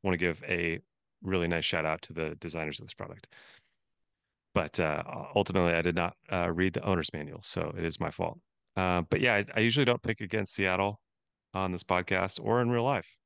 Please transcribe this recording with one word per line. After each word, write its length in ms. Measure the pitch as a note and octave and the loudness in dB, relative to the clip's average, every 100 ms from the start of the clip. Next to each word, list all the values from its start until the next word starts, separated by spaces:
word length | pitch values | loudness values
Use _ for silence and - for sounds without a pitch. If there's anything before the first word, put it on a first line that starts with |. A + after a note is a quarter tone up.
wanna 140 | F#2+ F2 | 2 2
give 240 | F2 D#2 - | 2 0 -2
a 320 | F2 E2+ E2+ _ _ _ _ | 0 0 -2 _ _ _ _
really 260 | F#2+ F#2+ E2+ | -2 2 2
nice 180 | E2 D#2 | 2 0
shout 200 | E2+ D#2 | 0 0
out 160 | D#2 | -2
to 100 | - | -6
the 220 | E2 D#2 D#2 | -6 -6 -6
designers 400 | E2+ E2 D#2 D2 | -8 -6 -6 -8
of 60 | - | -12
this 60 | |
product. 340 | - F#2+ - - - - - _ _ _ _ _ _ _ _ _ - | -12 -12 -12 -20 -20 -20 -20 _ _ _ _ _ _ _ _ _ -2
But, 240 | D#2 - | 0 0
uh, 240 | D#2+ D2+ - | 0 0 -4
u-, 200 | C#2 - G#2 | -8 -12 -10
ultimately, 380 | G2 F#2 F2 | -2 2 4
I 80 | E2+ | 4
did 140 | E2+ E2+ | 2 0
not, 200 | E2+ - - | -2 -4 -6
uh, 200 | F#2 F2 | -2 0
read 220 | E2 F#2+ | 2 0
the 100 | - - | 0 0
owner's 260 | F2+ D2+ | 0 0
manual, 280 | D#2+ D2 D#2+ | -6 -10 -8
so 280 | - F2 D#2+ F2 | -4 -2 -4 -4
it 60 | |
is 160 | E2 E2 | -4 -2
my 100 | E2 | -4
fault. 300 | - E2+ E2+ _ _ _ - | -2 -6 -6 _ _ _ 0
Uh, 240 | F#2 F2+ D#2+ | 2 2 2
but 100 | - | 2
yeah, 140 | B2+ G#2 | 4 2
I, 100 | G2+ A2+ | 2 2
I 40 | |
usually 260 | A#2 B2+ B2+ | 2 4 4
don't 160 | A#2+ | 2
pick 180 | A2+ A2 | 0 -4
against 320 | G2 A2 G2 | -2 -2 -2
Seattle 480 | - F#2+ F#2 G2 G#2+ _ _ _ _ _ F#2+ | 0 2 4 2 0 _ _ _ _ _ -4
on 160 | F#2+ | -2
this 120 | F2 | -2
podcast 560 | - F2+ F2+ F#2 F#2+ - | 0 0 2 0 0 -2
or 180 | G#2 A#2 | 2 2
in 80 | A#2+ | 4
real 140 | A#2+ | 2
life. 340 | A#2+ B2+ - _ | 2 -2 -4 _